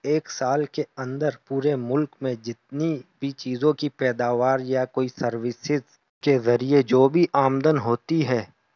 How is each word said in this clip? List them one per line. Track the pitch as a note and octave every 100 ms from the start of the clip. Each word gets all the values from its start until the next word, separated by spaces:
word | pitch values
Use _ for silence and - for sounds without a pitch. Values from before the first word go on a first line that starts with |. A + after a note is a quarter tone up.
| C3+
एक | D#3 -
साल | - B2+ C#3+ D3
के | -
अंदर | - - B2+ C3+ D3+ B2+ _
पूरे | C3+ C#3+ C#3
मुल्क | A#2+ C#3 D3 _
में | C3+ A2+
जितनी | A2+ A2+ _ C#3+ E3 D3 - _
भी | C#3
चीज़ों | C3+ C3 B2 D3+
की | C#3+ D3
पैदावार | - C3 A#2 A#2+ A#2+ B2+ C3+
या | B2+ C3 B2+
कोई | - B2+
services | - B2+ A2+ A#2+ - - D3 - _ _ _
के | D3 C3+
ज़रिए | A2+ A#2+ C3+ C#3+
जो | A#2+ B2+ C3+
भी | E3 E3+ C#3
आमदन | C3+ C3+ D3+ D3+
होती | A2+ A#2 - E3
है, | C#3 B2 G#2+ _ _